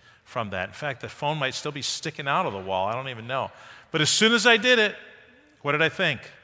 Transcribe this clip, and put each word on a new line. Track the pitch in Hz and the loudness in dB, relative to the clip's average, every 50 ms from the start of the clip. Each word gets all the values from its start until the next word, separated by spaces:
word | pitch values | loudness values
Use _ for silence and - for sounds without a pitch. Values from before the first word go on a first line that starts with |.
| _ - - _ | _ -20 -20 _
from | _ - - 127 110 98 | _ -8 -6 -6 -6 -4
that. | 95 92 92 98 | -4 -4 -6 -6
In | 98 | -8
fact, | - 151 143 131 - | -8 -8 -8 -6 -8
the | - 113 | -10 -14
phone | - - 147 147 156 151 | -8 -6 -4 -4 -2 -2
might | 135 131 123 | -2 -4 -4
still | - - 151 | -6 -6 -8
be | 143 143 | -6 -6
sticking | 120 - - - - 160 - - 143 139 | -6 -6 -6 -6 -6 -8 -8 -6 -2 0
out | 147 175 185 | 0 0 0
of | 139 | -2
the | 98 98 | -4 -6
wall. | 95 95 95 92 95 | -4 -2 -2 0 0
I | 104 | -2
don't | 113 127 135 135 | -2 -4 -6 -8
even | 123 110 113 | -10 -10 -8
know. | 120 135 131 107 - - - - - - - - _ | -6 -4 -4 -4 -6 -10 -16 -20 -20 -20 -20 -10 _
But | - 156 | 0 2
as | 151 - | 2 2
soon | - - 214 226 | 4 6 6 6
as | 240 220 190 | 6 6 6
I | 247 226 220 | 6 6 6
did | 220 254 247 226 | 6 4 4 4
it, | 214 196 - - - - - - - - - - _ _ _ _ | 4 2 -2 -6 -16 -20 -20 -20 -20 -20 -20 -20 _ _ _ _
what | - 143 | -2 -2
did | 143 151 | 0 2
I | 160 151 | 2 0
think? | - - 185 156 131 101 - - - - | 0 0 0 0 0 -4 -8 -16 -20 -20